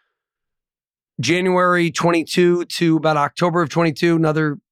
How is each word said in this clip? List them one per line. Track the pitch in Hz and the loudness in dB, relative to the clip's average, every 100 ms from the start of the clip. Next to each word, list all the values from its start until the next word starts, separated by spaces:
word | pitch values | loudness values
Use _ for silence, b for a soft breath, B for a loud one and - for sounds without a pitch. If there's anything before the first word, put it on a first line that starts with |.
| _ _ _ _ _ _ _ _ _ _ _ - | _ _ _ _ _ _ _ _ _ _ _ -6
January | 120 175 185 180 180 175 170 | -2 0 0 2 2 2 0
twenty-two | - 170 170 - 180 175 175 170 | 0 0 0 0 2 2 2 -2
to | - 170 160 | -2 0 2
about | 156 151 | 0 0
October | 143 - 175 170 | -2 -2 -2 0
of | 156 | -2
twenty-two, | 165 170 - 170 165 | 0 -2 0 0 2
another | 156 156 151 143 _ | 0 0 -2 -4 _